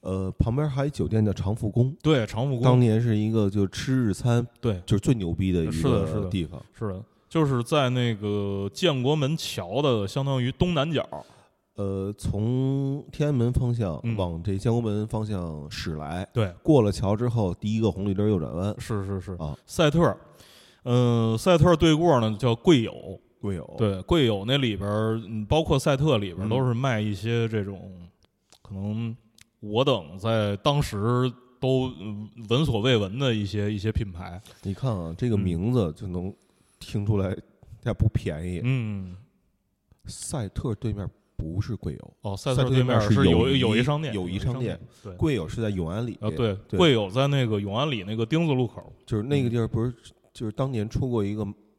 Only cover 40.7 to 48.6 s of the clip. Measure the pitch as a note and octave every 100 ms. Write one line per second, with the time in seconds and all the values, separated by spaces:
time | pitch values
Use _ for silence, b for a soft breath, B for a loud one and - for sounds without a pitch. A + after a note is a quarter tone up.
40.7 | G#2 A2+ G#2 F#2 - _ _ D#2+ D#2+ -
41.7 | G#2+ - C2+ - _ G#2 G2 - B2+ C3
42.7 | B2+ B2+ A#2+ G#2 G#2+ F2+ E2+ - C3+ A#2+
43.7 | A2 B2 D3 D#3 G#2 F2+ F#2 - B2+ A#2+
44.7 | E2+ - _ G#2+ F2+ D#3 B2+ D#2+ A2+ A2
45.7 | G2 E2 F#2+ A#2+ G2+ G#2+ D#2 A#2 G2 -
46.7 | - F3 A#2+ G2 G#2+ C#3 C#3+ B2 G#2 G2+
47.7 | G2+ D3+ B2 F#2 A2 A2 D#3 E3+ C3